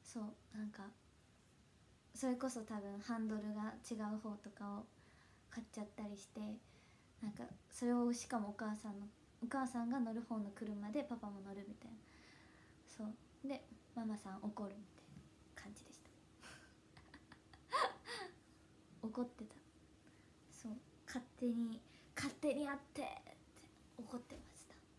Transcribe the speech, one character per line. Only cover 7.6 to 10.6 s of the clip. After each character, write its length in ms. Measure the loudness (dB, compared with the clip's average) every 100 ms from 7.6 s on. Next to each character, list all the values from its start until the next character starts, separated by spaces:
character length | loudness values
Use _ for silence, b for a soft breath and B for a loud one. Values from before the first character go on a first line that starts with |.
| -12
そ 140 | 2 6
れ 80 |
を 180 | 8 8
し 140 | 6 4
か 120 | 2
も 100 | 2
お 40 |
母 220 | 2 0 0
さ 140 | -2
ん 80 | -4
の、 80 | -6 -10 -20 -4
お 40 | 2
母 200 | 4 4
さ 160 | 4
ん 60 | 4
が 100 | 6
乗 140 | 6
る 80 | 4 2
方 100 | 2
の 120 | 0
車 340 | -2